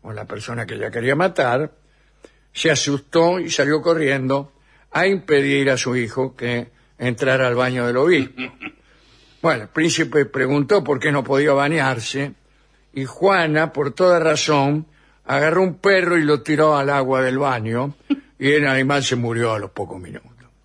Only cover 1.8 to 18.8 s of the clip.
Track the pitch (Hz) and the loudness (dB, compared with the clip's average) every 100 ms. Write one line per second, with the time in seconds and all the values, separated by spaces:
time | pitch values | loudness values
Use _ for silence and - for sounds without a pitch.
1.8 | _ _ _ _ - _ _ - 165 143 | _ _ _ _ -20 _ _ -4 0 0
2.8 | - 143 - 165 165 180 165 151 139 151 | 0 -4 0 2 4 2 -4 -2 0 2
3.8 | 170 165 147 135 131 139 147 _ _ _ | 2 0 2 0 0 -2 -4 _ _ _
4.8 | _ 151 185 196 - 147 139 139 139 127 | _ -2 0 0 2 2 4 2 2 0
5.8 | 131 127 117 123 131 - 120 120 120 _ | 0 -2 -4 -4 -6 -4 -6 -6 -6 _
6.8 | _ _ 123 117 135 131 127 120 127 127 | _ _ -6 -2 0 2 2 2 0 0
7.8 | 120 123 156 165 135 127 127 - 107 - | -2 2 4 2 0 -8 -12 -12 -18 -18
8.8 | _ _ _ _ _ _ 165 131 110 - | _ _ _ _ _ _ -2 -2 -4 -2
9.8 | 160 156 151 151 139 139 131 143 139 208 | 0 0 0 0 0 -2 0 0 2 0
10.8 | 147 139 156 143 123 139 143 139 143 160 | 2 -2 0 -2 0 0 2 2 2 0
11.8 | 135 123 113 135 139 - _ _ _ _ | -2 -2 -6 -6 -8 -10 _ _ _ _
12.8 | _ - 131 - 190 196 160 151 160 151 | _ -10 -10 -2 0 2 2 0 0 -2
13.8 | 143 - 180 175 160 151 - 151 139 151 | -6 2 4 4 4 0 2 2 2 0
14.8 | 156 _ _ _ - 135 151 170 190 - | -4 _ _ _ -4 0 2 2 0 0
15.8 | 202 190 175 175 151 147 - 151 156 147 | 2 2 4 2 2 0 0 2 4 4
16.8 | 139 143 131 131 131 131 143 123 110 117 | 2 0 0 0 0 0 -2 -2 -4 -4
17.8 | 139 - _ 277 - _ 131 147 143 131 | -4 -8 _ -6 -6 _ 0 2 2 0